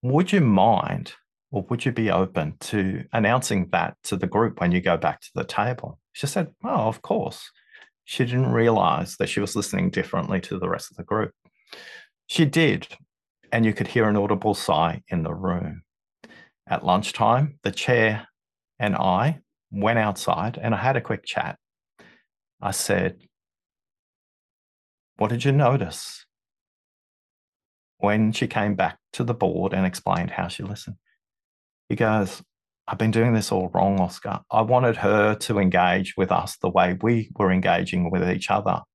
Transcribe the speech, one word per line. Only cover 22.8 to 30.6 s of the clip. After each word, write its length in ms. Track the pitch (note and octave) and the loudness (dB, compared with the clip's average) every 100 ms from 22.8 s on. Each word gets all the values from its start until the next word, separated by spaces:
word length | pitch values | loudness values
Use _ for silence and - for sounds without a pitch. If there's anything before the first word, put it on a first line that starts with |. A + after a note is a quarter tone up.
| - G2 F#2 - _ _ _ _ _ _ _ _ _ _ _ _ _ _ _ _ _ _ _ - | 0 0 0 -6 _ _ _ _ _ _ _ _ _ _ _ _ _ _ _ _ _ _ _ -4
"What 120 | G#2+ | -2
did 140 | A#2 | 0
you 80 | C3+ | 2
notice?" 760 | C#3 C3 B2 F#2 - - - - _ _ _ _ _ _ _ _ _ _ _ _ _ _ _ _ _ | 4 4 4 -2 -8 -14 -16 -20 _ _ _ _ _ _ _ _ _ _ _ _ _ _ _ _ _
When 340 | G2+ G#2+ A2 | 0 2 2
she 160 | A2 G#2+ | 0 -2
came 280 | - G#2 F#2+ | 0 0 0
back 220 | E2 - _ | -2 -2 _
to 100 | - | -6
the 100 | A#2+ | -4
board 400 | A#2+ F#2 F2 F#2 | 0 0 0 -2
and 120 | F#2+ F#2 | 0 0
explained 460 | - - F2+ F2+ | -2 -2 -2 -2
how 160 | - F2+ | -4 -6
she 160 | - | -6